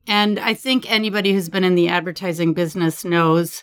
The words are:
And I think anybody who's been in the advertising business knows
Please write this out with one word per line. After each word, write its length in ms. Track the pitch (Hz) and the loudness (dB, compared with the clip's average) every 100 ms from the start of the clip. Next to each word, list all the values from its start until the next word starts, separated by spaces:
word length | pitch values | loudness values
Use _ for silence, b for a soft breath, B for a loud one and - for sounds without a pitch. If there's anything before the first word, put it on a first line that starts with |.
| - | -2
And 320 | 208 208 202 | 2 2 0
I 140 | 196 | -2
think 380 | 226 262 254 - | -2 0 -2 0
anybody 420 | 220 214 208 196 | -2 0 0 2
who's 160 | 196 165 | 0 0
been 160 | 190 | 0
in 120 | 185 175 | 2 4
the 120 | 170 | 2
advertising 640 | 175 175 160 190 165 165 | 0 -4 -6 -6 -2 0
business 540 | 165 165 185 165 - 180 | 0 -2 -2 -2 -2 -2
knows 560 | 170 165 165 170 - | 2 2 2 0 -8